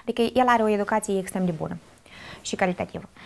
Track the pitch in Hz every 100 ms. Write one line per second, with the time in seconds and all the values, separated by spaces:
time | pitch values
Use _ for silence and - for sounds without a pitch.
0 | - 233 233 247 254 233 220 208 202 214
1 | 208 196 185 190 185 156 160 175 - -
2 | - - - - - - 185 180 180 170
3 | 185 -